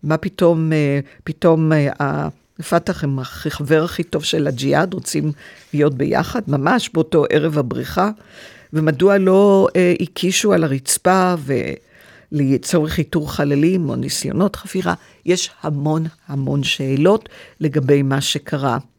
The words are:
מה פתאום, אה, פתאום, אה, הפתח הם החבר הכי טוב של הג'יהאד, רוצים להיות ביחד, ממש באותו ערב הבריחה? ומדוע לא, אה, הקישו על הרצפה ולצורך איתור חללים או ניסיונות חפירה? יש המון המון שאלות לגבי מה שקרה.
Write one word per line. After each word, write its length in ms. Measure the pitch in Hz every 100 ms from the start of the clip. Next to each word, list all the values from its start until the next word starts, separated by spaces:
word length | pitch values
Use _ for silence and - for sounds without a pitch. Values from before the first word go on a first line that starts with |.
מה 140 | 147 156
פתאום, 560 | 185 - 175 165 160
אה, 280 | 156 147 139 139 -
פתאום, 480 | - 160 175 160 160
אה, 160 | 156 143 - 143 147 151 - _ _
הפתח 460 | 165 170 - 180
הם 140 | 147 135
החבר 680 | 127 - 160 - 143 156
הכי 180 | 165 -
טוב 220 | 165 156
של 220 | 147 156 143
הג'יהאד, 480 | 127 135 143 180
רוצים 380 | 185 - 156 151 147 - - -
להיות 200 | 147 147
ביחד, 460 | 135 139 - 160 247 208
ממש 420 | 143 139 233 -
באותו 300 | 165 156 170 147
ערב 280 | 147 156 151
הבריחה? 520 | 127 123 127 - 196 214 - - - - -
ומדוע 460 | 156 156 139 185 202
לא, 500 | 190 190 202 196 196 -
אה, 180 | 180 175
הקישו 520 | 175 - 180 185 214
על 120 | 185
הרצפה 680 | 160 135 131 - - 185 185 175 135 131 67 69 _ _ - - _
ולצורך 680 | 147 139 135 - 175 151 -
איתור 340 | 156 170 151
חללים 560 | - 143 143 160 190 156
או 80 | 123
ניסיונות 600 | 131 - - - 190 -
חפירה? 380 | 196 190 180 170 - _ -
יש 240 | 180 - -
המון 440 | 160 143 147 156 160 _ _
המון 340 | 139 135 143
שאלות 680 | 135 - 135 135 156 214 - - - _
לגבי 420 | 151 143 131 143
מה 180 | 139 135
שקרה. 580 | 139 151 - 147 135 117 240